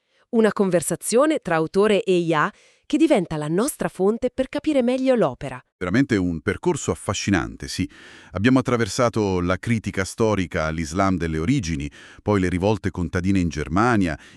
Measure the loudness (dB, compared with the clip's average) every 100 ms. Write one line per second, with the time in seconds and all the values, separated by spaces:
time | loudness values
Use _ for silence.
0 | _ _ -2 2 2 2 2 2 0 -6
1 | 0 2 2 0 -2 -2 0 2 2 2
2 | 2 0 2 0 0 -4 _ _ -4 2
3 | 4 2 0 -4 -2 -2 -2 -4 -6 0
4 | 0 0 -2 -4 -6 -4 -2 0 2 0
5 | 2 2 0 -2 -12 -14 _ -10 -2 2
6 | 2 2 0 -2 -4 -2 -2 -2 -2 -4
7 | -4 -4 0 0 0 -10 -10 -6 -6 -8
8 | -20 -20 -10 0 2 2 2 0 0 0
9 | 0 2 0 0 0 -2 -2 -2 -2 -4
10 | -4 0 0 0 -2 -4 -4 -4 -4 0
11 | 0 0 -2 -2 0 -2 -2 -4 -6 -12
12 | -20 -8 -2 0 0 0 0 0 -2 -4
13 | -4 -2 0 2 0 -4 -4 0 2 2
14 | 0 -4 -12